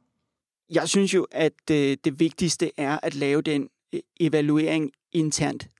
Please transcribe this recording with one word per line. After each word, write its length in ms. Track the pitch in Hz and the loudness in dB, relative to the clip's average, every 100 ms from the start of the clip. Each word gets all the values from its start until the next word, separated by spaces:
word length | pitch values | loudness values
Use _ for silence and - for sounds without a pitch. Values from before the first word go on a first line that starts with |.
| _ _ _ _ _ _ _ | _ _ _ _ _ _ _
Jeg 200 | 165 160 | -2 0
synes 240 | 202 196 | 2 2
jo, 140 | 185 139 | 2 0
at, 400 | 131 156 - - | 0 -2 -2 0
øh, 260 | 151 139 135 | 2 2 0
det 160 | 160 139 | -2 0
vigtigste 520 | 165 - 175 - 165 - | 0 0 -2 -2 -4 -4
er 220 | 139 156 | -4 -4
at 120 | 165 143 | -4 -2
lave 260 | 139 147 | 0 0
den, 280 | 156 143 - _ _ | 0 -2 -4 _ _
øh, 60 | - - - | -12 -10 -2
evaluering 720 | 160 151 147 151 160 160 151 - _ | 0 2 2 2 2 0 -2 -8 _
internt 560 | 170 156 - 143 139 - | -2 -2 0 -2 -4 -12